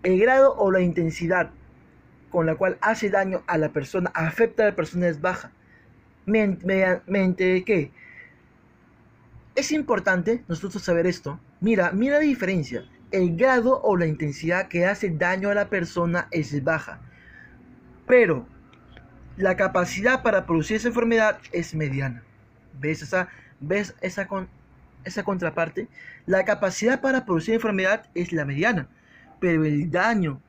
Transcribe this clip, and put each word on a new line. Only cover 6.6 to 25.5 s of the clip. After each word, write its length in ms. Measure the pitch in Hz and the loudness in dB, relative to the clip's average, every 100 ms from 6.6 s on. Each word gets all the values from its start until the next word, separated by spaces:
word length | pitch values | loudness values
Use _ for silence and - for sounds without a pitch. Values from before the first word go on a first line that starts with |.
mediante 1000 | 175 190 185 175 - 196 185 185 185 185 | -2 2 2 0 -2 0 0 2 2 0
qué? 280 | 185 196 139 - - - - _ _ _ _ _ _ _ _ _ _ - - - | 2 0 0 -10 -20 -20 -20 _ _ _ _ _ _ _ _ _ _ -20 -6 -4
Es 160 | - | -2
importante 720 | 302 294 220 190 185 165 240 - | -2 0 0 2 0 2 -2 -2
nosotros 360 | 165 196 190 | -6 -6 -8
saber 240 | - 170 175 | 0 2 2
esto. 320 | 175 - 156 - _ | 0 -8 -12 -16 _
Mira, 300 | 202 214 175 | 0 2 2
mira 240 | 185 254 294 | 0 2 2
la 60 | |
diferencia. 640 | 302 247 185 185 139 120 - - - | 2 0 0 -2 -2 -8 -10 -20 -4
El 260 | 190 180 165 | 0 0 2
grado 440 | 254 254 233 262 | 4 4 2 2
o 140 | - 185 | 2 2
la 100 | 165 | 0
intensidad 600 | 151 151 139 160 180 190 | -2 -6 -6 -2 -2 -2
que 180 | 175 180 | 0 0
hace 240 | 202 202 | 0 -4
daño 400 | 160 175 190 196 | -2 -2 0 0
a 40 | |
la 160 | 202 202 | 0 0
persona 580 | 196 170 - 170 175 - | -2 -4 -2 -2 -2 -2
es 300 | 170 147 147 | -4 -2 -4
baja, 380 | 131 160 - - - - - - - - - - - - - | -2 -2 -4 -16 -20 -20 -20 -20 -20 -20 -20 -20 -20 -20 4
pero 400 | 247 214 139 - - - - - - - - - - | 6 6 2 -4 -20 -20 -20 -20 -20 -20 -20 -20 -2
la 180 | 185 180 | -2 0
capacidad 680 | 190 185 180 190 220 262 | 0 0 -2 0 0 2
para 240 | 254 202 185 | 2 0 2
producir 300 | 165 156 214 | -2 0 -2
esa 140 | 226 | -2
enfermedad 500 | 233 233 226 214 208 - | 0 2 2 2 0 -6
es 200 | 175 165 | -8 -6
mediana. 500 | 156 151 135 135 120 - _ _ _ - 135 | -4 -4 -4 -4 -8 -16 _ _ _ -20 -8
¿Ves 200 | 147 156 | -6 -6
esa, 280 | 151 185 180 - - _ | -2 -4 -4 -10 -20 _
ves 340 | 147 196 202 - | -4 -2 -4 -8
esa 260 | 185 180 196 | -8 -6 -6
con-, 220 | 196 185 - _ - - - - | -8 -10 -16 _ -20 -20 -18 -10
esa 180 | 196 | -8
contraparte? 640 | 196 190 170 | -4 -4 -4